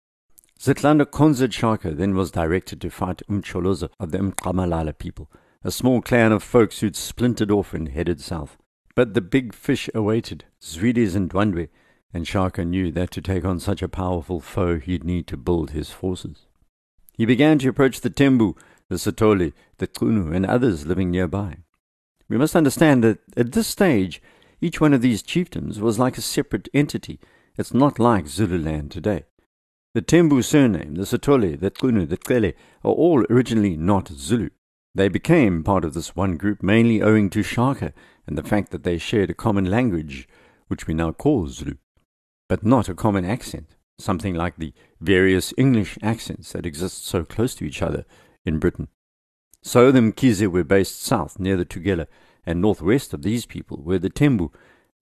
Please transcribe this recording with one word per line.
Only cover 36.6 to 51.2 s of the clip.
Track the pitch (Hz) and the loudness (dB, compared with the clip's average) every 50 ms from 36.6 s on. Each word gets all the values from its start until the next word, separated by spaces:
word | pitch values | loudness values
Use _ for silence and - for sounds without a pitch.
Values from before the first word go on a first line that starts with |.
| - | 2
mainly | 90 104 113 117 117 113 104 | 4 4 4 4 4 4 4
owing | 95 107 110 110 104 92 | 4 4 4 4 4 2
to | - 107 95 | 0 -2 -2
Shaka | - - 120 120 135 139 - - 78 - _ _ _ _ _ _ | -2 -2 0 0 0 -2 -4 -6 -10 -10 _ _ _ _ _ _
and | - 73 76 | -8 -8 -8
the | - | -4
fact | - 104 104 92 - | -2 -2 -2 -2 -4
that | - 82 - | -8 -6 -4
they | 92 87 | -2 -2
shared | 82 - - - 107 95 - | -2 -2 -2 0 0 0 0
a | - | -2
common | - - 113 101 101 95 | -4 -2 0 0 0 0
language, | 90 95 117 127 117 87 80 78 76 67 65 - _ _ _ _ _ _ _ _ | 0 0 0 0 0 -2 -4 -4 -8 -12 -16 -18 _ _ _ _ _ _ _ _
which | - - - - | -10 -10 -8 -6
we | - 80 | -4 -2
now | 80 82 80 | -2 -2 -2
call | 78 - - 139 156 117 85 | -4 -2 0 0 0 0 -2
Zulu, | 69 62 - - - - - _ _ _ _ _ _ _ _ _ _ _ _ _ | -4 -8 -10 -10 -12 -12 -12 _ _ _ _ _ _ _ _ _ _ _ _ _
but | - 95 - - | -6 -4 0 2
not | 117 131 123 98 - | 2 2 2 2 -2
a | 90 | -4
common | - - 110 101 98 90 | -2 0 0 0 0 -2
accent, | 87 110 - - - - 76 76 - _ _ _ _ _ - | -4 -6 -6 -8 -12 -14 -14 -16 -18 _ _ _ _ _ -10
something | - - - 82 107 101 87 | -6 -4 -4 -4 -4 -4 -4
like | 82 85 90 - | -4 -4 -6 -6
the | - 82 71 - _ _ _ _ - | -8 -12 -12 -12 _ _ _ _ -6
various | 80 85 98 90 95 95 92 92 - - - - | 0 2 4 6 6 6 4 2 0 -2 -2 0
English | 131 139 123 110 95 - - - | 2 4 4 2 0 -2 -6 -6
accents | 101 107 117 - - - - - - - - | -4 -4 -4 -4 -6 -10 -12 -12 -12 -12 -10
that | 87 87 | -10 -8
exist | 87 76 80 90 92 - - - | -8 -8 -6 -8 -8 -8 -10 -8
so | - - 92 80 | -6 -4 -4 -4
close | - - - 110 131 - | -4 -4 -2 -2 -2 -4
to | - - | -6 -10
each | - - - 90 | -10 -6 -4 -4
other | 80 73 - - _ _ _ _ _ _ _ - | -4 -4 -6 -8 _ _ _ _ _ _ _ -6
in | - 78 | -4 -2
Britain. | 78 76 87 - - - - _ _ _ _ _ _ _ _ _ _ _ _ _ _ | 0 0 0 -2 -2 -8 -14 _ _ _ _ _ _ _ _ _ _ _ _ _ _
So | - - - 123 123 131 | -8 0 4 6 6 8
the | 131 131 | 8 6
Mkhize | 113 110 - - 135 131 107 90 107 | 4 2 2 2 2 2 4 2 0
were | 98 82 90 85 | 0 0 0 2
based | - 98 98 92 - - - - | 2 2 2 2 0 -4 -8 -4
south | - 135 104 | -2 -2 -2